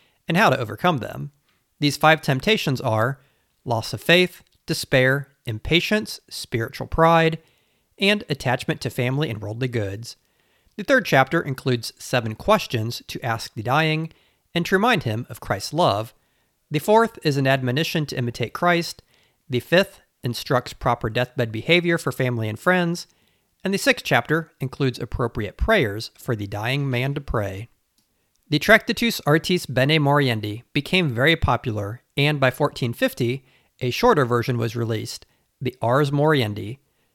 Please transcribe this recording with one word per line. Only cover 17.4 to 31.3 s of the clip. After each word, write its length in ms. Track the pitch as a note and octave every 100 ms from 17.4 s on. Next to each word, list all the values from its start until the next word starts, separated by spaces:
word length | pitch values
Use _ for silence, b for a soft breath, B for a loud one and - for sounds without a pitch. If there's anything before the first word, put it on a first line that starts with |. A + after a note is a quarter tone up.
| C3+
admonition 600 | C#3 B2+ C3 D#3+ E3 C#3+
to 100 | -
imitate 360 | A#2+ - A2+
Christ. 500 | - F3 E3+ E3+ - _ _ _ _ -
The 120 | B2
fifth 400 | - E3+ F#3+ - _ _
instructs 500 | B2 A#2 - B2+ -
proper 360 | - B2+ A#2+ A2+
deathbed 420 | A2+ B2 - A2+
behavior 480 | G#2+ - F3 E3+ E3+
for 120 | C3+
family 380 | - B2+ A#2 A2
and 80 | G#2+
friends. 480 | F3+ F3+ E3+ F3 - _ _ _ _ _
And 100 | F#3+
the 40 | G3
sixth 260 | C#4 B3
chapter 480 | - C3+ - D#3+ D#3 -
includes 400 | C3 - C3+ -
appropriate 560 | A#2+ - A#2 - G2+ -
prayers 540 | - A3 A2 G#2 - -
for 180 | - A2
the 120 | G2
dying 420 | G#2 A2+ C#3 C#3
man 240 | B2 C3+
to 80 | C#3+
pray. 480 | C#3 A#2 G2+ F#2+ A#2 _ _ _ _ _ _ _ -
The 100 | D3
Tractatus 600 | - G#3+ - A3 A#3 - -
Artis 400 | D#3+ - F3+ -
Bene 340 | B2+ C3+ D#3
Moriendi 640 | C#3+ C#3+ C3+ A2 G#2 G#2+ -
became 360 | D3 - F#3 D#3+
very 260 | A2+ C#3+